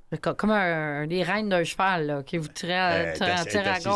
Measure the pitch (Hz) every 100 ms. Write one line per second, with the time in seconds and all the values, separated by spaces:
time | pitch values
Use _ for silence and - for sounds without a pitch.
0 | - 156 170 - 208 214 180 160 151 147
1 | 151 180 170 208 214 180 170 - 190 180
2 | 147 143 139 170 151 - 170 180 185 170
3 | 165 160 185 180 165 208 196 185 180